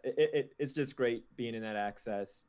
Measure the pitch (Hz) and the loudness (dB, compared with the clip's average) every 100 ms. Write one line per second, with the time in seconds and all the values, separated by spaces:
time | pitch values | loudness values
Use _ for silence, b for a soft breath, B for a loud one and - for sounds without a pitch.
0 | 131 - 151 151 - - 143 147 139 - | -2 4 4 4 -2 -4 -2 0 -2 2
1 | 123 117 - - 117 113 110 104 104 104 | 2 2 -6 -6 -4 -2 -2 0 -2 -4
2 | - 101 98 - | -4 -4 -4 -8